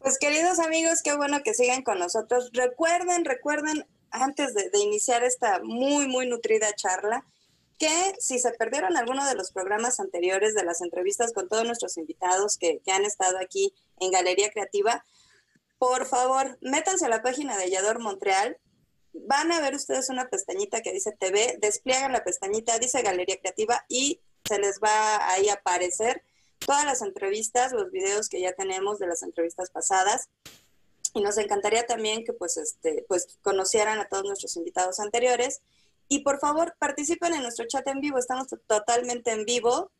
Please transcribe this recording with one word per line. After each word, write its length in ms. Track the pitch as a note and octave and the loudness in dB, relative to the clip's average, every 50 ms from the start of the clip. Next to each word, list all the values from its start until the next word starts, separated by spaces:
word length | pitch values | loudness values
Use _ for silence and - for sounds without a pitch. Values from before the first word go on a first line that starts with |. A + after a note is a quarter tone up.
| C4+ C4+ | 2 0
Pues, 80 | C4 | 0
queridos 420 | - - D4 D4+ D#4 E4 F4+ F#4 E4 | 2 2 2 4 4 4 4 4 4
amigos, 440 | E4 D#4+ D#4+ E4 E4 E4 E4 - - | 2 2 2 2 2 2 2 2 0
qué 100 | D4+ D4 | 0 0
bueno 280 | D4 C#4+ C#4+ C#4+ C#4+ C#4+ | 0 0 0 0 0 0
que 80 | A3 | 0
sigan 300 | G#3+ A3 B3 B3 B3+ C4 | 2 2 2 2 2 0
con 160 | B3+ A#3+ G#3 F#3 | 0 -2 0 0
nosotros. 500 | F3 F3 - A3+ G#3+ _ B3 B3 A#3+ B3 - | -2 0 -2 -2 0 _ 0 0 0 0 -2
Recuerden, 720 | B3 B3+ B3 B3 - E4 E4 E4+ F4 F4+ F4+ F4 F4 E4+ | 0 0 0 0 0 2 2 2 2 2 2 0 0 0
recuerden, 580 | C#4+ B3 B3 - D4 D4+ D4+ D4 D#4 D#4 D4+ - _ _ _ _ _ | 0 -2 -2 -2 -2 -2 0 0 -2 -2 -4 -6 _ _ _ _ _
antes 440 | - A#3+ C4 C#4 F#3 - C#4+ B3+ G#3 | -4 -2 -2 -2 0 -2 -4 0 0
de, 160 | G#3 G3 - | -2 -2 2
de 80 | - G3+ | 2 2
iniciar 440 | G#3 G#3 G#3 G#3 - - A#3+ A#3 | 2 2 0 0 2 2 2 2
esta 380 | B3 B3 B3 - B3 A3 F#3+ F3+ | 2 2 0 0 0 0 0 0
muy, 460 | - A3 A3+ A#3+ C4 C#4 D4 D4 C#4+ C4 | -2 -4 -2 0 2 2 2 2 2 2
muy 180 | B3+ B3+ B3+ | 0 0 0
nutrida 480 | B3 A#3+ A#3 - G#3 A3 G#3+ G#3+ G#3+ G#3 | 0 -2 -4 0 2 2 2 2 0 -2
charla, 520 | - - F#3+ F#3 F#3 G3+ G#3 A3+ B3+ - _ _ _ _ _ _ _ _ _ _ _ | -2 -2 -2 -2 0 0 -2 -2 -2 -6 _ _ _ _ _ _ _ _ _ _ _
que 360 | D#4 D#4 D#4+ E4+ F#4 G4 G4 - | 0 2 2 2 2 0 -2 -4
si 200 | - - C4 B3 | -4 -2 -2 0
se 140 | - A#3+ | 0 0
perdieron 440 | A#3 - A3+ A3 B3 D4 E4+ F#4 F4 | 0 0 -2 0 0 -2 0 2 2
alguno 320 | C4+ A#3 A#3 C4 C#4 C#4 C#4 | 2 0 0 -2 0 0 0
de 60 | B3+ | 0
los 180 | G3+ F3+ - | -2 -4 -6
programas 480 | _ F#3+ F#3 G3 G#3 G#3+ A#3 B3+ B3+ - | _ -6 -2 -2 0 0 0 -2 -2 -2
anteriores 540 | G3 F#3+ - F3 F3 F3+ F#3 F#3+ G#3 G#3+ G#3+ | -4 -6 -2 0 0 2 2 2 2 2 2
de 100 | G#3 F3+ | 2 0
las 160 | F3 E3+ - | 0 -2 -2
entrevistas 540 | F3+ E3+ E3 F3+ F3+ G3 G3+ - A#3+ A#3 A3+ | -4 -4 -4 -2 -2 -2 0 0 -2 -2 0
con 160 | G3 F#3 F3+ | -6 -4 -2
todos 160 | G#3+ A3 A#3 | 0 0 0
nuestros 320 | A#3 A#3 A#3 - F#3 - E3+ | 0 -2 -4 -6 -8 -8 -8
invitados 580 | D#3+ D3+ - _ F#3 F3+ F#3 F#3+ G3+ G#3 - | -10 -10 -8 _ 0 2 2 2 2 0 0
que, 240 | - F3+ E3 D3+ - | 0 0 0 0 0
que 80 | _ - | _ 0
han 140 | F#3+ F#3+ G3+ | 2 2 2
estado 320 | G#3 G#3 - F#3+ F#3 F#3 | 0 0 0 0 0 0
aquí 380 | F#3 F#3 - - G3 G3 G3 _ _ _ _ _ - | 0 -6 -4 -2 0 0 0 _ _ _ _ _ -4
en 100 | F#3 F#3 | -2 2
Galería 400 | F3+ F#3 F3+ F3+ F#3 F#3+ G3+ G#3 | 2 4 4 4 2 2 2 0
Creativa, 540 | - G#3 G3 - - G3+ G3 A3 - - - _ _ _ _ _ _ _ _ _ _ _ _ _ _ | 0 -6 -6 -2 -2 0 2 2 0 -2 -6 _ _ _ _ _ _ _ _ _ _ _ _ _ _
por 300 | _ B3+ B3 B3+ B3+ - | _ 2 2 2 2 0
favor, 500 | - C4+ B3 B3+ B3+ C4 C4 C4+ C4 B3+ _ | 0 0 2 2 4 2 2 2 0 -4 _
métanse 420 | - B3+ C4+ D#4 D#4+ F#4+ F#4+ F4+ E4+ | -4 -2 -2 0 0 0 0 0 2
a 60 | B3 | 2
la 100 | A3+ A3 | 0 2
página 380 | A3+ B3 B3+ C#4 D4 C4+ A3 G3 | 2 0 -2 -2 -4 -4 -4 -2
de 120 | F#3 F3+ | -2 0
Yador 280 | F#3+ F#3+ F#3+ G#3+ A3+ A#3 | 0 0 0 0 0 0
Montreal. 580 | A#3 G#3+ G3 F#3+ - G3+ F#3+ F#3+ G#3 B3+ D#4+ - _ _ _ _ _ _ _ _ _ _ | -4 -6 -6 -2 0 2 2 2 2 0 -4 -10 _ _ _ _ _ _ _ _ _ _
Van 400 | - D#4+ - G#3+ C4+ C#4+ D#4 E4 | -18 -16 -2 0 0 2 2 2
a 80 | E4+ E4 | 2 2
ver 140 | D4 C4+ C#4 | 0 0 -2
ustedes 340 | C#4 - - C4 C4 C4 - | -4 -4 -2 -2 -2 -2 -2
una 220 | C4 B3 B3+ B3+ | -4 -4 -4 -4
pestañita 500 | - F#4 - - F4 F#3+ G#3 G3 - A3+ | -4 -6 -4 -4 -4 -4 -4 -4 -4 -6
que 140 | A3+ - F#3+ | -4 -4 -4
dice 200 | G3 - G#3+ G#3 _ | -4 -4 -6 -4 _
T 80 | G3 F#3 | -2 2
V, 300 | F#3+ G#3 A3+ B3 B3 - | 2 4 2 2 0 0
despliegan 520 | G#3 G#3+ G3+ - _ B3+ C4 C4 C4+ C4+ | 0 0 0 0 _ 0 2 2 2 2
la 120 | C4 A3+ - | 0 0 0
pestañita, 540 | F3+ F3+ - - G3 G#3 A3 A3 - A3+ A3+ | -2 -4 -4 -2 -2 -2 -2 0 0 0 0
dice 240 | A#3+ B3+ - C4 | 0 0 0 0
Galería 340 | A#3 G3+ F3+ F3+ F3+ F#3 F#3+ - | 0 0 0 0 -2 -2 -4 -4
Creativa 420 | - F#3 - - A3 G#3 A#3+ - - _ | -6 -6 -2 -2 0 0 0 0 0 _
y 320 | - B3+ C4+ C#4+ D#4+ - _ _ _ _ _ - | -2 0 0 0 -2 -4 _ _ _ _ _ -2
se 100 | G#3+ G3 | 0 2
les 220 | G3+ G3+ G3 - | 2 0 0 2
va 480 | A3 G#3+ G#3+ G#3+ G#3+ G#3+ G#3+ G#3 - - F#3 | 2 2 4 4 4 2 2 2 2 2 2
ahí 160 | F#3+ G3 G#3 | 4 4 2
a 60 | G3+ | 2
aparecer 680 | G3+ _ F#3+ F3+ F3 F3+ F3+ - - A3 A#3+ C4 - _ _ _ _ _ _ _ _ - | 0 _ 0 0 0 0 -2 -2 0 0 0 0 -2 _ _ _ _ _ _ _ _ 0
todas 180 | - C#4 C#4+ D4 | 2 2 2 2
las 180 | C#4+ C4 A3+ | 2 0 -2
entrevistas, 680 | A3 G3 F#3 - G3 F#3+ G3+ A3 A3 - - A#3+ B3 C4 | -4 -6 -6 -4 -4 -2 -2 -2 -4 0 2 2 2 2
los 200 | B3+ A3 G3 F3+ | 0 -2 -4 -4
videos 360 | F#3+ F#3+ F#3+ G3 G3+ G#3 G#3 - | -4 -2 -2 0 0 0 -2 -4
que 120 | - F#3 | -4 -2
ya 120 | F#3 F#3 | -2 -2
tenemos 460 | F3+ F#3+ G3 F#3+ F#3 F#3+ G3 G3+ G#3 G3+ | -2 -4 -6 -4 -4 -2 -2 -4 -2 -2
de 80 | G3 | -4
las 160 | F3 E3+ E3 | -4 -4 -4
entrevistas 480 | F#3 F3+ - - E3 E3+ - - F#3 - | -6 -6 -2 -2 -2 -2 -2 -6 -10 -8
pasadas. 580 | _ - E3+ - G3 F#3 F#3 G3+ A3 C4 - _ _ _ _ - - - _ _ _ _ _ _ _ _ - - _ | _ -4 0 2 2 4 4 4 2 0 -4 _ _ _ _ -20 -20 -20 _ _ _ _ _ _ _ _ -8 -4 _
Y 60 | A3+ | 0
nos 180 | G3+ G3+ G3+ A3 | 0 2 2 0
encantaría 480 | G#3 G3+ G#3 G3+ G3+ G#3 A3 A#3 A#3+ | 0 0 -2 0 2 2 2 2 2
también 380 | - A#3+ A3 A3 G#3+ G#3+ A3+ A3+ | 0 -2 -2 0 -2 -2 -2 -4
que, 80 | - | -8
pues, 240 | - - F3+ E3+ - | -6 -6 -4 -4 -4
este, 500 | E3 D3+ D3+ - _ - E3 D3+ - - | -4 -4 -6 -8 _ -2 -2 -2 -2 -2
pues, 320 | - F#3 F3 - - - _ | -2 -2 -2 -2 -4 -14 _
conocieran 580 | _ G3+ G3 F#3+ F#3+ - - A3 G#3 G#3+ A3 G#3+ | _ 0 0 2 0 2 2 2 2 2 0 -2
a 80 | G3+ - | -4 -4
todos 160 | G3 G3 G3 | -4 -4 -4
nuestros 320 | G3+ G3 - - - - | -4 -6 -6 -8 -8 -8
invitados 420 | F3 E3 F3 - F#3 F3+ F#3 F#3 - | -6 -8 -4 -2 0 0 0 -2 -4
anteriores. 600 | G#3 G#3 A3 A#3+ B3 B3+ B3 A#3+ B3 - - - _ _ _ _ _ _ _ _ _ _ | -4 -2 0 2 2 4 4 2 0 -2 -4 -8 _ _ _ _ _ _ _ _ _ _
Y, 160 | C#4 C#4+ C#4+ | -2 0 2
por 160 | C#4+ C#4 C#4 | 0 0 2
favor, 340 | - - D4 D#4 E4+ E4+ - _ | 0 0 2 2 0 0 -2 _
participen 520 | D4 C#4 C#4 - D4 D4+ E4+ E4 F4 E4+ | -2 -2 -2 -4 -2 -2 -2 0 0 0
en 100 | E4+ D4+ | 0 0
nuestro 220 | B3+ A#3+ A#3 A#3 A#3 - | -2 -4 -6 -6 -6 -4
chat 180 | - C#4 C4 | -4 -4 -2
en 140 | C4+ C4+ C4+ | -2 -4 -2
vivo. 180 | C#4+ D4 C4+ B3 | -2 -2 -2 -2
Estamos 300 | B3 B3+ B3+ B3+ C4 - | -2 -2 -4 -4 -4 -8
to-, 100 | - - _ | -10 -14 _
totalmente 640 | _ A3 G#3 G#3 - A#3 A#3+ B3 B3 A#3+ A#3+ - A#3+ | _ 0 0 2 2 0 2 0 -2 -6 -2 -2 -2
en 140 | A3 A3 G#3+ | -2 -2 0
vivo 480 | A3 B3 B3 G#3+ A#3+ B3 D#4 F#4+ - _ | 0 0 2 2 2 2 2 -2 -6 _